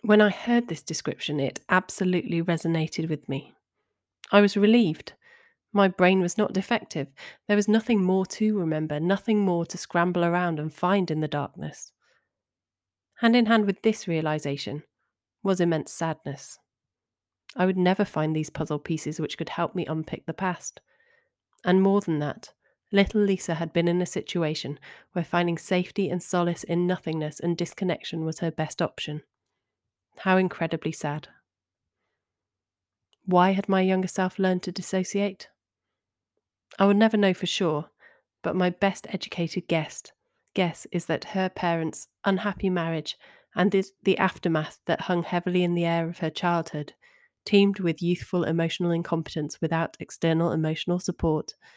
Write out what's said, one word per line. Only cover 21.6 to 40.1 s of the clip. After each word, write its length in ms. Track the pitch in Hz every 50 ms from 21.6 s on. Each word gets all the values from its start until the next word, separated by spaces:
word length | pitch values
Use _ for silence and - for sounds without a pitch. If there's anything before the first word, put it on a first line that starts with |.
| -
And 180 | 175 185 190
more 200 | 190 196 196 202
than 180 | 196 - 160 147
that, 340 | 147 143 - - - - _ _ _ _ _ _ _ _
little 300 | - 196 196 - - 214
Lisa 340 | 208 196 196 185 - - 165
had 180 | 151 170 156 _
been 140 | 175 170
in 140 | 175 170 180
a 40 | 180
situation 760 | - - - - - - 175 165 151 156 - - 135 143 - - - - - _ _ _
where 120 | 175 165
finding 320 | - - 175 175 175 165
safety 520 | 160 - - 190 180 180 - - - 196 156
and 120 | 180 180 -
solace 400 | - - 175 175 175 170 - -
in 240 | - 175 175 175
nothingness 520 | 175 185 175 _ 165 160 160 151 151 - -
and 180 | - 175 170
disconnection 680 | - 175 175 - - 196 180 170 - - - - 165 160
was 140 | 160 160 -
her 120 | 170 165
best 300 | 160 - 160 151 - -
option. 400 | 175 - _ - - - 147 147 - _ _ _ _ _ _ _ _ _ _ _ _ _ _ _ _ _ _ -
How 180 | - 190 185
incredibly 540 | 190 185 175 - - 170 165 170 160 - 170
sad. 360 | 165 - - 151 143 151 - - _ _ _ _ _ _ _ _ _ _ _ _ _ _ _ _ _ _ _ _ _ _ _ _ _ _ _ _ _ _ _ _ _ _ _ _ _ _ _
Why 260 | 190 180 175 180 190
had 180 | 190 190 - -
my 120 | 196 190
younger 260 | 185 190 190 185 185
self 320 | 180 - - 185 185 - -
learned 240 | 190 185 185 180 -
to 80 | 180
dissociate? 760 | 175 - 175 - - 185 185 - - 202 202 202 190 _ - _ _ _ _ _ _ _ _ _ _ _ _ _ _ _ _ _ _ _ _ _ _ _ _ _ -
I 80 | - 190
would 120 | 202 202
never 200 | 202 220 220 220
know 160 | 208 202 190 180
for 120 | - 185
sure, 440 | 175 - - 190 165 151 147 156 - _ _ _ - _ _ _ _ _ _
but 140 | - 180 -
my 140 | 185 180 180
best 380 | 180 _ - 196 190 - - -
educated 580 | - 185 - - - - 170 165 - 180 -
guess, 360 | - 170 160 156 - - - - -